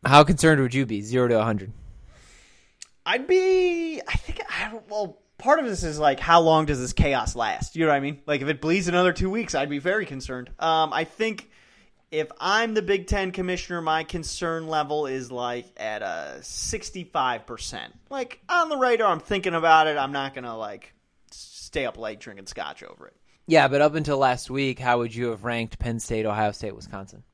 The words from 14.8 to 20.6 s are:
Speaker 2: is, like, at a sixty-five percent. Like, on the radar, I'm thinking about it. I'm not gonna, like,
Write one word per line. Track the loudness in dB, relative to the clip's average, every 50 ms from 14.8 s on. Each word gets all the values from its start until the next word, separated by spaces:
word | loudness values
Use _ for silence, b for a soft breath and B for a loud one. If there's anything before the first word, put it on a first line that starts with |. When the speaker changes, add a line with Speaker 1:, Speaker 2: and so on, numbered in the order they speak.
| -2 0 -2 -2 -2
Speaker 2:
is, | -2 -4 -6 -8 -8
like, | -8 -6 -6 -4 -6 -6 -10 -12 _
at | -10 -8 -8 -6 -6
a | -6 -6 -6 -6 -8 -10 -12 -14 -16
sixty-five | -14 -12 -10 -8 -6 -6 -8 -8 -10 -14 -14 -14 -6 _ -2 0 0 -2 -4 -8
percent. | -12 -14 -12 -12 -12 -10 -10 -12 -12 _ -20 _ _
Like, | -8 -8 -8 -8 -10 -20 _ _
on | 0 0 0 0
the | 0 0
radar, | 2 2 2 4 2 2
I'm | 0 0
thinking | -2 -4 -4 -2 -2 -2 -2
about | 2 4 6 8 8 6 4
it. | 2 -2
I'm | -4 -4 -4
not | -4 -6 -6 -8
gonna, | -10 -10 -10 -8
like, | -8